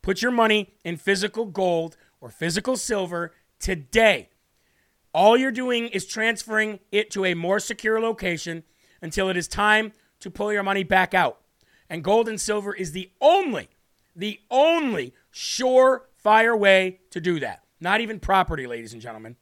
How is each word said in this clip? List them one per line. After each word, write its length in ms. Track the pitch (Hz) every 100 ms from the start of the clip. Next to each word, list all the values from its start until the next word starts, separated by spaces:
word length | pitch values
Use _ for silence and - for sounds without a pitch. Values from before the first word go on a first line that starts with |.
Put 180 | - 190
your 100 | 247
money 440 | 240 220 214 196 _
in 140 | 170 170
physical 480 | - 196 202 220 220
gold 520 | 170 185 165 165 _ _ _
or 80 | 123
physical 480 | - 165 170 - 262
silver 560 | - 208 180 175 170 _ _ _
today. 720 | - 175 135 220 220 151 - _ _ _ _ _ _ _ _
All 240 | 156 202 240
you're 160 | 262
doing 360 | 233 254 240 233
is 180 | 190 -
transferring 760 | 220 226 220 - 214 214 202 _
it 180 | 202 214
to 140 | 202 190
a 80 |
more 260 | 170 170 202
secure 400 | - 226 220 220
location 640 | 226 220 185 165 170 165 _ _ _ _
until 260 | 165 175 190
it 80 | 180
is 100 | 165
time 440 | 208 208 214 214 _ _ _
to 100 | 190
pull 240 | - 208
your 80 | 208
money 220 | 190 196
back 320 | 175 190 180 185
out. 260 | 147 - _ _ _ _ _
And 140 | 160
gold 260 | 165 220 226
and 100 | 214
silver 360 | - 208 202 190
is 160 | 180
the 180 | 170 180 _
only, 500 | 285 381 349 180 95 _ _ _ _ 170
the 240 | 208 202 _
only 640 | 254 311 330 277 185 123 _ _
surefire 1200 | - - - 254 254 262 254 _ _ 208 220 226 226
way 420 | 202 190 185 185 _
to 100 | 180
do 200 | 165 165
that. 240 | 123 90 _ _
Not 220 | 175 208
even 180 | 226 220
property, 480 | - 190 180 156 123
ladies 260 | 117 113
and 80 | 117
gentlemen. 340 | 117 110 113 120